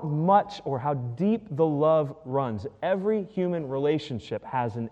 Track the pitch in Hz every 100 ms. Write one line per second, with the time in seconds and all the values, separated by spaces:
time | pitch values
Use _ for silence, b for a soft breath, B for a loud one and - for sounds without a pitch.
0 | 156 147 170 202 - - 151 135 147 139
1 | 120 117 202 226 - 143 160 143 156 160
2 | 143 139 127 135 131 107 107 - 170 196
3 | 202 220 180 - 180 170 139 135 147 156
4 | - 117 - 107 - 131 120 113 113